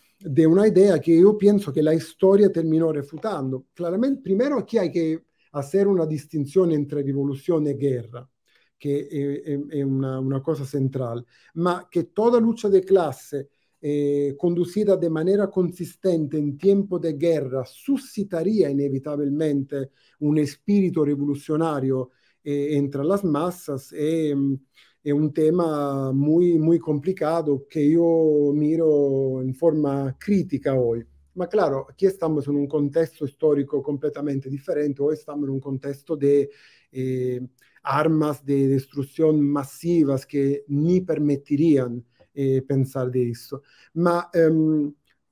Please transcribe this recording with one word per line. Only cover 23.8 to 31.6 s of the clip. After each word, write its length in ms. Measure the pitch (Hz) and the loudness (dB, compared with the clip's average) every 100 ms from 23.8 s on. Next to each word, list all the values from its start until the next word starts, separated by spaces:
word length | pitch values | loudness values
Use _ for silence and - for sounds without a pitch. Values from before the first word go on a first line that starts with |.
| - 156 | -10 -6
eh, 400 | 151 165 151 139 139 135 - _ _ _ | -2 0 0 0 -2 -4 -10 _ _ _
es 100 | 147 | -2
un 180 | 143 151 | 0 0
tema 800 | 160 156 180 165 147 143 139 135 | 2 2 2 0 -2 -2 -2 -2
muy, 460 | 135 147 165 175 165 | 0 2 2 2 2
muy 220 | 156 165 | 2 2
complicado 880 | 156 147 143 - 151 165 151 135 - | 0 -2 -4 -2 -2 0 0 -2 -4
que 220 | 156 147 | 0 2
yo 600 | 170 170 165 160 147 143 147 | 4 4 4 4 4 2 2
miro 840 | 151 165 160 147 139 135 135 131 | 0 2 2 4 2 0 -2 -4
en 120 | 131 | -6
forma 600 | 127 165 156 143 139 135 - | 0 0 2 0 -2 -4 -6
crítica 540 | - 196 185 143 143 | -2 0 0 -4 0
hoy. 320 | 131 117 117 - _ _ 185 | 0 0 -2 -8 _ _ -10
Ma 120 | 175 | -4
claro, 380 | 208 | 0